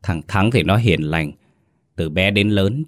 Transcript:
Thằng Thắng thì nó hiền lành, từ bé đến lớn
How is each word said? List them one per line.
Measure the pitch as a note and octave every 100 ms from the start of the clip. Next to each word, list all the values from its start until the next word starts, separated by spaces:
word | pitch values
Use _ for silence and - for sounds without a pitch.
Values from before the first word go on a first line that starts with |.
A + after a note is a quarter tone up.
Thằng | - E2+ -
Thắng | G2 G#2
thì | B2
nó | D#2 G#2
hiền | A2+ D#2+
lành, | D#2 D#2+ D2 - _ _ _ _ _ -
từ | E2
bé | D#2 F#2+
đến | G2+ G#2
lớn | G#2 F#2+ B2+